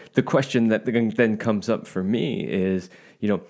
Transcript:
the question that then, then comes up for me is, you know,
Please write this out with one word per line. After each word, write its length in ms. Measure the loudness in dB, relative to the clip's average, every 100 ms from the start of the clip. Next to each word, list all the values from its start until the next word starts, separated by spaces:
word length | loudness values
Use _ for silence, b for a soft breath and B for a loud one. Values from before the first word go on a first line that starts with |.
| B
the 80 | -2
question 460 | 2 0 2 2 2
that 180 | 2 0
then, 240 | 0 0
then 260 | 2 2 2
comes 320 | 0 -2 -2
up 180 | -4 -4
for 160 | -6
me 460 | -2 -2 -2 -4 -4
is, 400 | -2 0 -2 -4 b b b
you 80 | -2
know, 140 | -2 -4